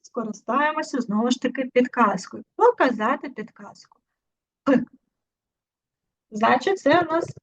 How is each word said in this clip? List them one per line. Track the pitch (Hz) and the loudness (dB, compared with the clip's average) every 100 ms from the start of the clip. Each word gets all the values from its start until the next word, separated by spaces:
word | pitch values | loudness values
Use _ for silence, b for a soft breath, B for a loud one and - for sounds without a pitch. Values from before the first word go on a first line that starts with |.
скористаємося | - 240 214 202 - 262 302 311 311 262 | -12 -10 -8 -10 -4 0 0 -2 -4 -6
знову | 240 214 240 | -2 -2 -2
ж | 247 | -2
таки | 247 269 254 | -4 -4 -2
підказкою. | 247 247 247 214 190 - 220 - - | 0 0 2 0 0 -8 -16 -16 2
Показати | 466 480 277 208 220 285 294 | 2 4 0 0 -2 -2 -6
підказку. | 214 220 - 208 - _ _ _ _ _ _ _ _ | -12 -14 -16 -20 -20 _ _ _ _ _ _ _ _
П. | 277 254 - _ _ _ _ _ _ _ _ _ _ _ _ _ _ | 0 2 0 _ _ _ _ _ _ _ _ _ _ _ _ _ _
Значить, | 214 226 247 381 381 | 0 2 2 2 0
це | 277 339 | 4 4
у | 320 | 2
нас | 330 330 - | -2 -4 -10